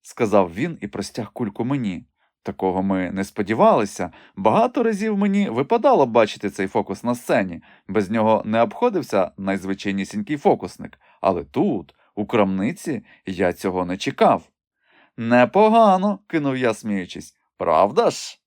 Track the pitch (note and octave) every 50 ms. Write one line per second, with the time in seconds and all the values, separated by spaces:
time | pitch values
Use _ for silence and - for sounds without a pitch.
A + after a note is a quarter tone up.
0 | _ - - - B2 G#2 G2+ G2+ F#2+ E2+ E2 G2 C#3+ F3+ E3 - - G#2 - G#2
1 | G2+ - _ - G#2+ - _ - A#2+ G2+ - - A#2 B2 C#3+ C#3+ A#2+ G2 F2 D#2+
2 | - _ _ _ _ _ _ _ _ A2 G2+ - F#2+ F#2+ F2+ F#2+ F#2+ G2 F#2+ F#2
3 | F#2 F2 - F#2+ G2 - _ - G#2 F2+ A2 B2 G3+ A3+ G3 C3+ G#2+ G2+ - -
4 | F#2 F2 _ - - _ _ F#2+ F#2+ G#2+ A#2 G3+ A#3 B3+ - D4 A3+ A3+ A3 F#3
5 | G#3+ A3 G#3 G3 G3+ G3+ G3 G3+ G3+ - A2+ B2 - - A3+ A#3 A#3 C#4+ B3 F3
6 | C#3 A#2+ A2 A#2+ A2 G#2+ - - - G2+ - - F#2+ F#2+ - A2+ G2 - G2 -
7 | - A#2+ A#2+ A#2+ - - D#3+ B2 G2 F#2 F2 D#2+ _ _ _ _ _ - F#2+ A2
8 | G2+ F2+ A2 A2+ G#2+ A2 A2 G2+ - G#2+ A2 A2+ A#2 G#2 - - A#3+ B3 G3+ F3
9 | C3+ - - G2+ F2+ - _ - F#2+ G2 F#2+ F#2+ F2 F#2+ G2 - - G2+ G2 G2
10 | F#2+ - - G#2+ G#2 - D3+ C#3+ - G3+ C3+ - F#2+ E2 - - - - - _
11 | _ _ _ _ - F#2+ F#2 E2+ C#2+ _ - B2+ F#3 G3+ C3+ F#2 E2 _ _ _
12 | _ _ _ G#2 G#2+ G2+ - A2 G2+ G2 F#2+ F#2+ F#2+ B2 E3+ - - F3 C#3 G#2
13 | - _ - _ _ - F#2 E2+ F#2+ F2+ F2 - - F#2+ F#2 F2+ F2+ F2 F#2 G2
14 | - C#3 - - A3 F#3 A2 E2+ - _ _ _ _ _ _ _ _ _ _ _
15 | _ _ _ - A2+ A#2 A#2+ B2 B2 A2 - F#3+ G#3+ A3 A3 A#3 A3+ G#3 F#3 F#3+
16 | F#3 G#3 G3 G3 _ _ - D#3+ D3 C#3 C3 B2+ B2+ A#2 A2 - - A2 G2+ F#2+
17 | F2+ - - - - - _ _ _ _ _ _ F2+ F2 D#2+ D#2 F#2+ G2+ C3+ G#3
18 | A#3+ E3+ C#3 - - - - _ _